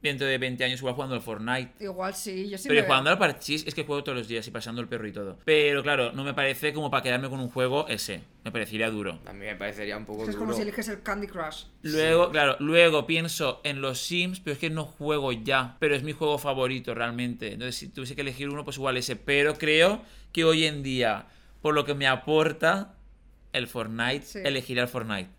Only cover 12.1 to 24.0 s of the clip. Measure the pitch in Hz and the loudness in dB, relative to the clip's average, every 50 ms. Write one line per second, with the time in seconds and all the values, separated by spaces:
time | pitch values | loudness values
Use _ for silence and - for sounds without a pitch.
12.1 | 165 165 175 170 151 156 147 139 135 - 143 147 160 170 170 170 160 151 131 - | 6 6 6 4 4 4 4 4 4 2 0 4 8 8 8 8 8 4 2 2
13.1 | 165 165 165 165 160 - 160 135 120 - - 147 143 139 135 135 127 127 - - | 0 0 0 -2 -4 -2 -2 -2 -4 -4 -6 -6 -6 -2 -4 -4 -4 -4 -4 -2
14.1 | 170 175 175 180 185 185 - 156 143 135 - 165 156 160 151 131 - - 151 147 | 0 0 0 0 -2 -6 -4 -6 -4 -2 -2 -2 -2 -2 -6 -6 -8 -8 -2 0
15.1 | 151 147 139 135 123 113 110 127 135 131 127 123 123 - - 151 143 139 123 156 | 0 0 2 0 -2 -2 -2 2 2 2 2 0 -4 0 2 2 2 2 0 -4
16.1 | 147 - 165 151 147 139 127 143 135 131 131 127 131 131 123 - 113 113 117 117 | -4 -2 0 0 0 0 0 -2 0 2 2 0 0 -2 -4 -6 -4 -2 -2 -2
17.1 | 120 120 123 123 120 117 - 107 104 110 120 127 120 - - - - - 131 127 | -2 -2 -4 -4 -4 -4 -6 -8 -8 -6 -8 -8 -8 -8 -10 -12 -12 -10 -10 -10
18.1 | 139 - 143 139 127 123 143 143 143 147 143 143 135 135 135 135 127 127 120 123 | -6 -6 -6 -6 -6 -6 -6 -6 -6 -8 -8 -8 -8 -4 -2 0 0 0 -2 -4
19.1 | 127 113 - - 143 143 143 151 147 147 - 151 156 156 165 185 208 226 - - | -6 -8 -2 0 2 4 4 4 2 0 2 4 6 8 8 6 6 2 -6 -14
20.1 | - - - - - - 165 160 160 156 160 156 151 143 139 135 131 127 120 113 | -20 -20 -20 -8 -2 2 6 6 6 6 4 2 0 -2 -4 -4 0 2 2 2
21.1 | 104 101 - - - - - - - - - 151 151 147 143 143 147 139 139 135 | 2 0 -4 -12 -20 -20 -20 -20 -20 -4 0 2 4 4 2 2 0 2 4 4
22.1 | 131 127 - - 151 156 156 160 151 - - 160 180 196 196 - - - - - | 4 4 2 2 4 4 4 4 2 2 4 4 4 4 0 -8 -12 -20 -20 -20
23.1 | - - - - - - - - - 127 123 113 - 123 113 107 113 113 | -20 -20 -20 -20 -20 -20 -20 -6 -4 -4 -4 -4 -4 -6 -6 -6 -2 -2